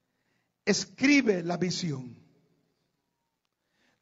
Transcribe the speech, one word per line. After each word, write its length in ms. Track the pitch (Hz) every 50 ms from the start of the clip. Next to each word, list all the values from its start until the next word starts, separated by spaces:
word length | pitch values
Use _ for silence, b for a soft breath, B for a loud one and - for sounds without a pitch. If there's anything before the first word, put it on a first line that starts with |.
| _ _ _ _ _ _ _ _ _ _ _ _ _
escribe 800 | 202 202 - - - - - 254 277 294 277 240 220 196 175 165
la 140 | 170 175 160
visión." 600 | 180 180 165 - 180 165 139 127 127 120 113 - - _ _ _ _ _ _ _ _ _ _ _ _ _ _ _ _ _ _ _ _ _ _ _ _ _ _ _ _ _ _ _ _ _ _ _